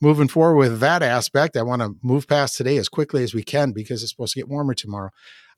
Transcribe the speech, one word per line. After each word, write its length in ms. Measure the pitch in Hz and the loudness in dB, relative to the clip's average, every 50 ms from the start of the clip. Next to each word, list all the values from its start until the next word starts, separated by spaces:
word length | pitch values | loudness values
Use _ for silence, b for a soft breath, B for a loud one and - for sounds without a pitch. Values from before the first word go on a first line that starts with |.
moving 260 | 147 147 151 147 147 131 | 2 4 4 4 2 2
forward 300 | - 165 160 170 160 147 | 4 4 4 6 6 6
with 240 | 135 123 117 110 | 4 4 2 2
that 200 | 127 143 170 180 | 2 2 2 2
aspect. 540 | 156 123 120 123 117 - - 139 156 160 - | 2 2 0 0 -2 0 0 0 0 0 0
I 60 | 123 | -2
wanna 300 | 113 123 123 120 113 104 98 - - | -2 -2 -2 -2 -2 -4 -6 -6 -2
move 240 | 123 127 143 135 - | 0 0 0 0 0
past 300 | 147 147 139 123 - - | 0 0 0 0 -2 -4
today 180 | 123 127 143 | -2 0 0
as 140 | 135 95 - | 0 -2 -2
quickly 340 | - - 147 - - 139 123 | -2 -4 -4 -2 -2 -2 -2
as 100 | 107 117 | -2 -4
we 80 | 113 | -6
can 300 | 101 - - 143 143 131 | -6 -4 -2 0 0 0
because 320 | 101 107 107 - 131 107 110 | -2 -6 -8 -8 -8 -8 -8
it's 80 | - | -10
supposed 220 | - - 120 104 - | -10 -10 -8 -8 -8
to 60 | 131 | -8
get 100 | - 131 | -8 -8
warmer 240 | 143 147 147 135 123 | -6 -4 -4 -4 -4
tomorrow. 380 | - - 104 101 101 98 95 - b b b b b b b b | -4 -6 -10 -8 -10 -10 -12 -14 b b b b b b b b